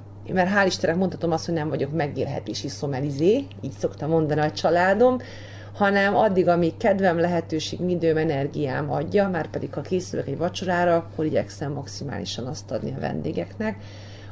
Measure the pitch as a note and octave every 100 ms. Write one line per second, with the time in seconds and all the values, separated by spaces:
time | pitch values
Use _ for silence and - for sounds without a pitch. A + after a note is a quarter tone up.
0 | - - - F#3 F3+ G3+ F#3+ - - E3+
1 | F#3 D#3+ E3+ D#3+ - E3 D3+ C3+ C#3 D#3+
2 | C#3+ C3+ B2 C3+ - - C#3+ - D3 C3
3 | D3 C#3 E3+ B3+ C#4 - C3+ - E3+ -
4 | D3+ E3 D3+ D3+ D3+ - E3+ E3+ F#3 G3+
5 | B3+ B3 - - - - - - G3+ G3
6 | G3+ - G#3+ F#3+ E3+ F3 E3 - A3+ G3
7 | F#3+ E3 F3 E3+ - D#3 - - F3+ F3
8 | E3 D#3 D#3+ C#3 C#3+ D3+ C#3 C3+ C#3+ C#3+
9 | D3 G3+ G3 E3+ D3+ C#3+ C#3+ - C#3 F#3
10 | F3+ - C#3 C#3+ F3 F3+ F#3 F3 F3 E3+
11 | E3 - D#3 C#3 - - D3 C#3+ C#3 -
12 | C#3 F#2+ F#2 - B2 D#3 - A#2+ C#3+ C3+
13 | - - D3+ E3+ E3+ - G#3+ G#3 - -
14 | - - -